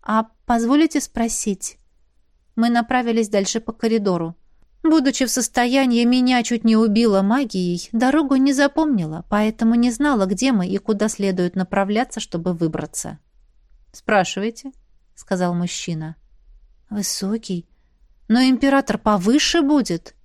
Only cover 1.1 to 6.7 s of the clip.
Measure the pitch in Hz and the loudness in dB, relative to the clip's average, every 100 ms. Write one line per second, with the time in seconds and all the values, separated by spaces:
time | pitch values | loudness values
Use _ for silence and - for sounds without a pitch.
1.1 | - 226 - 220 190 - - _ _ _ | -4 -4 -2 -4 -6 -10 -14 _ _ _
2.1 | _ _ _ _ - 233 240 226 254 233 | _ _ _ _ -2 0 0 0 -2 0
3.1 | 226 214 202 196 226 220 - 226 220 202 | 0 0 0 -2 -4 -8 -4 0 0 0
4.1 | 175 165 170 _ _ _ _ 320 320 269 | -2 -4 -10 _ _ _ _ 2 4 2
5.1 | - 254 - 220 - 240 269 262 233 240 | 0 -2 -2 -2 0 2 2 2 2 2
6.1 | 254 247 247 233 233 226 | 2 2 0 0 0 2